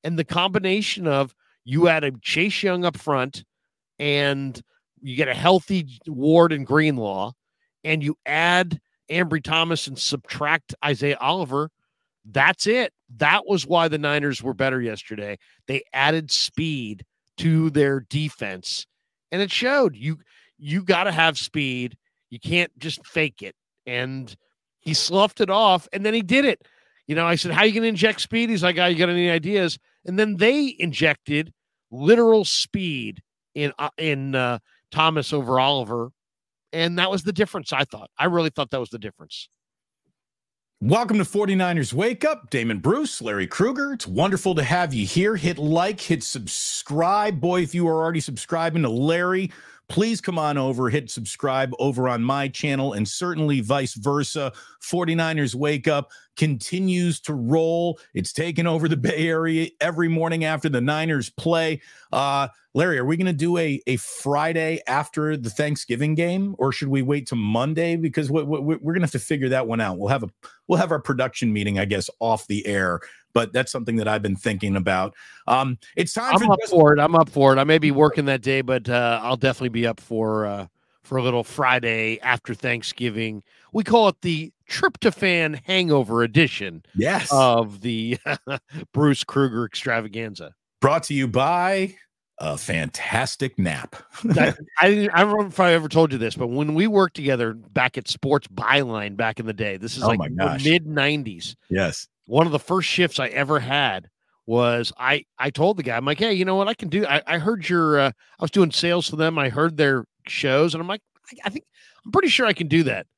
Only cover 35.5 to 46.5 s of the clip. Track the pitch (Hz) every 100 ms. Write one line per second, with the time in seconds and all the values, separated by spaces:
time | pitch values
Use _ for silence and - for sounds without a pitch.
35.5 | 127 135 139 113 120 117 _ _ _ _
36.5 | _ _ 165 165 175 185 196 165 175 208
37.5 | 196 - 135 139 107 - - 156 170 160
38.5 | - 135 135 120 117 104 _ 78 - -
39.5 | _ _ _ _ _ _ _ _ _ _
40.5 | _ _ _ 107 202 233 214 185 202 202
41.5 | 190 180 170 123 123 220 240 302 302 135
42.5 | 135 117 104 139 240 302 - 113 101 185
43.5 | - 214 262 285 262 - 92 185 190 190
44.5 | 165 131 175 175 127 101 - 202 214 156
45.5 | 165 151 165 185 208 - 160 - 131 95